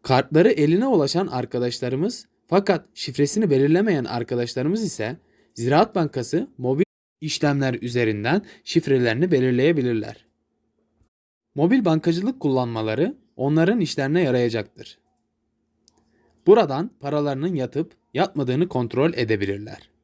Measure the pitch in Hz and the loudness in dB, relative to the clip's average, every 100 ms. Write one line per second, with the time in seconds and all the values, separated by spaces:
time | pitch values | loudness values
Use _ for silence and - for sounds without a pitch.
0 | - 131 139 156 208 196 147 175 269 208 | 2 2 4 4 4 4 2 2 2 2
1 | 139 165 185 127 123 123 120 117 123 131 | 2 -2 -2 -4 -4 -4 -4 -4 -6 -2
2 | 196 - - _ _ 180 196 175 - - | -4 -6 -18 _ _ 0 2 -2 -4 -14
3 | - 131 143 208 202 135 143 170 214 156 | -10 -2 -2 0 2 2 4 2 2 0
4 | 120 120 117 120 120 - 139 214 208 - | -2 -6 -4 -4 -4 -4 -2 -2 -4 -4
5 | 110 170 _ _ _ - 117 147 233 190 | -8 -8 _ _ _ -6 0 2 2 0
6 | 156 - 117 165 - - 127 135 190 _ | -4 -4 -4 -4 -6 -6 -4 0 -2 _
7 | _ _ 156 - 147 139 131 123 123 120 | _ _ -8 -2 0 0 -2 -2 -4 0
8 | 113 104 110 185 - - - 170 156 135 | 0 0 -2 -2 -4 -20 -2 -2 2 2
9 | 120 113 180 143 127 123 143 160 123 113 | 2 0 0 2 2 2 2 2 0 -2
10 | 110 - _ _ _ _ _ _ _ _ | -4 -14 _ _ _ _ _ _ _ _
11 | _ _ _ _ _ 143 165 262 196 160 | _ _ _ _ _ -2 2 4 2 2
12 | 170 165 208 262 147 131 123 113 110 110 | 0 0 -4 -4 -2 0 -2 -4 -2 0
13 | 190 294 _ - 135 156 170 233 160 - | -2 -4 _ -6 0 2 2 2 -2 -2
14 | 135 165 151 123 120 113 104 - - - | -2 0 2 2 0 -2 -8 -16 -20 -20
15 | _ _ _ _ _ _ _ _ _ _ | _ _ _ _ _ _ _ _ _ _
16 | _ _ _ _ - 226 165 131 254 _ | _ _ _ _ 4 6 6 -2 -6 _
17 | 143 147 147 135 165 165 123 139 170 _ | -4 -2 -2 -2 -4 -4 -4 -6 -8 _
18 | _ 131 190 - 127 131 180 127 117 120 | _ -4 -2 -2 -2 0 0 -2 -2 0
19 | 156 170 113 107 98 101 107 - _ _ | 0 0 -2 0 -2 -4 -10 -18 _ _